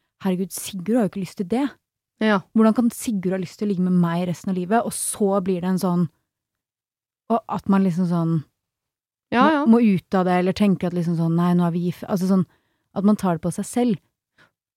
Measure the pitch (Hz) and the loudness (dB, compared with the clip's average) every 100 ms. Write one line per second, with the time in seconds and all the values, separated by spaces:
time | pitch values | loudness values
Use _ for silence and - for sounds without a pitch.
0 | _ _ 190 185 190 - - 196 170 247 | _ _ -4 -4 -4 -10 -10 -8 -2 0
1 | 190 202 180 - 180 233 285 - _ _ | 0 -4 -10 -8 -4 -2 -4 -6 _ _
2 | _ - 220 202 - 220 220 214 233 - | _ -4 0 0 0 2 4 4 0 -2
3 | - 202 180 190 175 - 208 185 180 180 | -6 -4 -2 -4 -6 -6 -4 0 2 4
4 | 170 170 180 165 - 185 180 226 214 - | 2 0 -2 -4 -4 -4 0 -2 -2 -6
5 | - - 202 196 185 180 180 185 185 175 | -6 -2 0 0 0 -2 -2 0 0 0
6 | 175 _ _ _ _ _ _ _ _ _ | -2 _ _ _ _ _ _ _ _ _
7 | _ _ - 226 - 196 - 196 190 170 | _ _ -4 -4 -4 -6 0 2 2 0
8 | 180 175 165 165 - _ _ _ _ _ | 0 0 0 -2 -4 _ _ _ _ _
9 | _ _ - 226 285 302 285 233 226 185 | _ _ -4 2 4 4 4 4 4 2
10 | - 190 185 180 180 185 208 180 180 175 | 0 0 2 2 0 0 0 0 -2 -2
11 | 170 165 165 170 175 175 175 170 175 - | -2 0 0 2 2 2 2 0 -4 -6
12 | - 190 185 190 165 _ _ _ _ - | -4 -2 0 0 0 _ _ _ _ -2
13 | 196 214 190 165 175 165 202 - 247 196 | 0 2 0 -2 -4 -6 -6 -2 0 -2
14 | _ _ _ _ _ _ _ | _ _ _ _ _ _ _